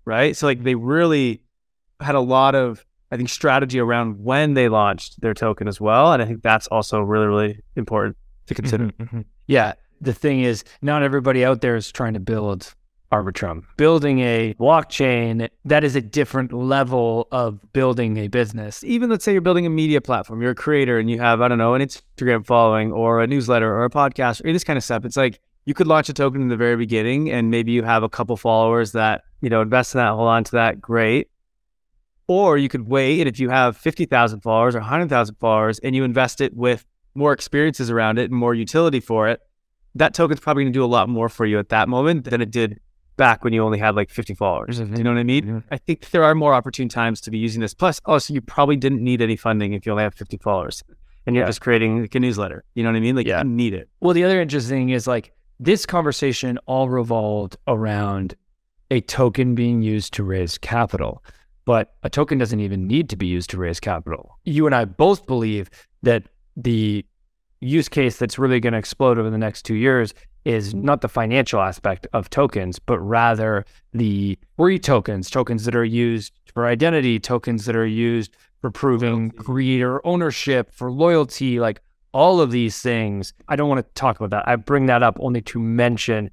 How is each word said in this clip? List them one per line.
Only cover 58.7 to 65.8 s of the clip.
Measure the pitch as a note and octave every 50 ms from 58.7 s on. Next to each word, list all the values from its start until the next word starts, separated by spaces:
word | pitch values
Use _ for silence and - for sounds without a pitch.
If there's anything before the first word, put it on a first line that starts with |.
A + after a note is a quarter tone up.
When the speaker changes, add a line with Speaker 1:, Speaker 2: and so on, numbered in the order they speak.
| _ _ _ _
Speaker 2:
a | C3 B2
token | - - - - C3 A#2+ G2+ - B2+ B2 A#2+
being | A#2 A#2+ A#2+ A#2+ A#2
used | A2 G#2+ G#2+ G#2+ G2+ - -
to | - G#2
raise | F#2+ F#2+ F#2 F2+ E2 - -
capital, | - - A#2 A#2 A#2 G2 - - C2+ A1 - - _ - - _ _ _ _ _ _
but | - A#2+ A2+ G#2+ - _ _ -
a | -
token | - C#3+ D3+ D#3 D#3 C3+
doesn't | B2 A2 A#2+ G#2+
even | G#2 G2 G2 F#2+ F#2
need | F#2+ A#2 D#3 E3+ B2
to | A#2+
be | F#2 G2
used | F2+ F2+ F2 F2+ -
to | - F#2
raise | F2+ E2+ E2+ -
capital. | - G#2+ F#2 D#2+ - D#2+ D#2 - - - - - _
You | - D3 D3+ D#3
and | D3 C3+
I | B2 A2+
both | F#2+ F#2 - D3 F#3 G3+ F3+ -
believe | - C3 A#2+ A2+ A2 G#2+ G#2 F#2+ - - -